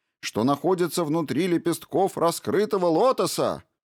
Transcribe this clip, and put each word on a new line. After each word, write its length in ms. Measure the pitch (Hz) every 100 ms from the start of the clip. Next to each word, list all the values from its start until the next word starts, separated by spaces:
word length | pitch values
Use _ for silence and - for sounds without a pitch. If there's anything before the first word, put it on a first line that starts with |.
| _ _
что 220 | - -
находится 600 | 123 143 - 185 170 -
внутри 440 | 156 165 143 127 185
лепестков 720 | 165 170 160 - 151 190 -
раскрытого 680 | 165 - - 160 208 196 175
лотоса». 800 | 160 247 247 185 - 123 71 - _